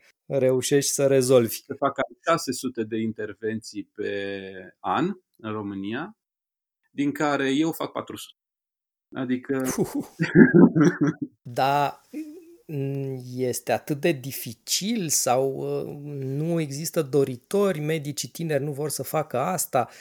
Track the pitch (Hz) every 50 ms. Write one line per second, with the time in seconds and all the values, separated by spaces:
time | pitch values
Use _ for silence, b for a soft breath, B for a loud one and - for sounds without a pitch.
0 | b b b _ _ - 143 135 127 131 131 127 123 - 143 143 139 - - -
1 | 139 135 139 135 123 127 135 123 117 107 - - - - 135 - 143 139 - -
2 | 131 - 123 - _ 165 165 156 - 135 127 - - 127 - 117 110 107 113 113
3 | 113 110 107 - 107 104 101 - - 107 113 110 - - - 101 - - _ 104
4 | 101 101 101 101 98 98 98 98 95 95 95 92 92 90 - _ - 110 95 117
5 | 156 185 185 - _ _ _ _ - 110 107 107 101 101 98 98 95 101 113 135
6 | 160 214 220 _ _ _ _ _ _ _ _ _ _ _ _ _ _ _ _ 131
7 | 143 143 139 - 156 147 143 135 135 135 135 143 160 165 156 - 147 139 - 120
8 | - - - - - - - _ _ _ _ _ _ _ _ _ _ _ _ _
9 | _ _ - - 135 127 127 123 127 - 139 135 131 131 - - 190 - - 285
10 | - - - - 165 - - - - - - 170 170 - - 160 147 139 - -
11 | 147 147 - - - - - _ _ 127 120 135 131 139 143 143 143 139 - -
12 | _ _ - 302 311 302 302 359 330 339 - - _ - 156 139 139 139 139 139
13 | 135 135 131 127 123 123 123 127 127 123 117 - - - 117 107 - - 151 139
14 | 143 175 165 131 123 139 120 - - 123 113 - _ - - - 180 214 240 226
15 | 175 147 - - - 131 120 131 135 135 135 139 139 143 143 143 - - 131 143
16 | 143 147 147 139 135 131 135 143 156 170 170 165 156 135 139 143 165 156 - 170
17 | 156 131 143 143 135 135 127 120 - - - 202 202 196 175 151 151 151 160 160
18 | 139 147 139 - - 123 - - 165 160 147 135 139 151 139 135 151 143 - -
19 | 131 - - 156 151 - - 120 139 180 185 165 - - - 131 117 B B B